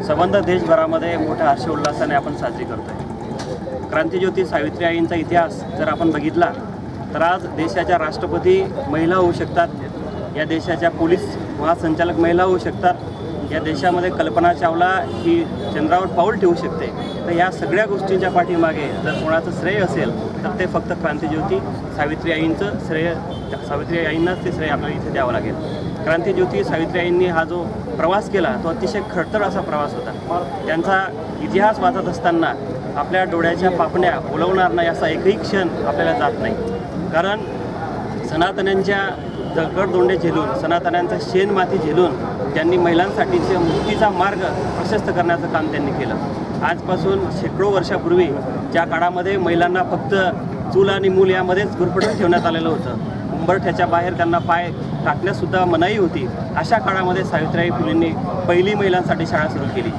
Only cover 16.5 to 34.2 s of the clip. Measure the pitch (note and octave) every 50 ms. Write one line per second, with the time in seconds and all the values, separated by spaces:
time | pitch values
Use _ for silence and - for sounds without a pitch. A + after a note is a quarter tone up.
16.5 | E3+ E3+ E3+ D3 - - C3+ - - - - - - - E3+ E3+ E3+ E3+ F3 F#3
17.5 | F3+ - E3+ D3 E3+ G3+ A3 G3+ G3+ F#3+ F#3+ F#3+ F#3+ F#3 F#3 F3+ F3 F3+ E3+ D#3+
18.5 | F3 E3 E3 D#3+ D#3+ D#3+ D3 - - - - - D4+ - D4+ D#4 D#4+ E4 E4 F3
19.5 | E3+ - - F3 G3+ G#3+ F#3+ F3 - E3+ C#3 A#2+ A2+ - - - - - - -
20.5 | - - F#3 E3+ - E3 D#3 - - - - D#3 D3 D3 E3 D3+ D#3 D#3 - -
21.5 | F#3 G3 - - - - - - - D3+ D3 D3 D#3 D3+ - F3 D#3+ D#3 D#3+ D#3+
22.5 | D#3+ E3+ G3 G3+ G#3+ G#3 - - E3+ - E3 E3+ E3 D#3 - - - - - -
23.5 | - - - - D3 C#3+ D3+ - E3+ E3+ E3 D#3 D#3 D#3+ E3 F3 F#3 - F3+ F3+
24.5 | E3 D#3+ D#3+ D3+ C#3+ C3+ - - D3 - - D3+ - C#3+ C3 B2 A#2+ A2+ - E3
25.5 | - - - - - - - - - - - D#3 D#3+ E3 E3+ G3+ F#3 F3 F#3 -
26.5 | - G3+ G3 - F3+ D#3+ E3 E3 E3+ F3+ F3 F3 F3 F3+ F#3 F3+ E3+ D#3+ E3 E3+
27.5 | F3+ F3 E3 - - - - - - - D#3 E3 F#3+ G#3 G#3 - G3 F#3+ E3+ C#3+
28.5 | B2+ - - E3 E3 - F#3 - G3+ G3+ F#3 - - F3+ D#3+ - - G#3+ G3+ F#3+
29.5 | F#3 F#3+ E3 D#3 D#3 D3 D3 C3+ - A#2+ - A2+ G#2+ G#2 - - E3 F3 F3 -
30.5 | - - A#2+ C3+ D#3 E3 E3+ F#3+ F#3+ F#3+ F#3+ F#3 - - - - - - D3 -
31.5 | - G3 G3+ G#3+ A3 - F#3 F3+ F3 F#3+ F3+ F3+ F3 - - F3 E3+ E3 E3 C#3+
32.5 | A#2 - - - - - - - - C#3+ C#3+ - F3 F#3 F#3 E3+ E3 E3+ E3 E3+
33.5 | F3 E3+ F#3 F#3 F3 E3+ E3+ D#3 - F3+ F3+ F3 D3+ -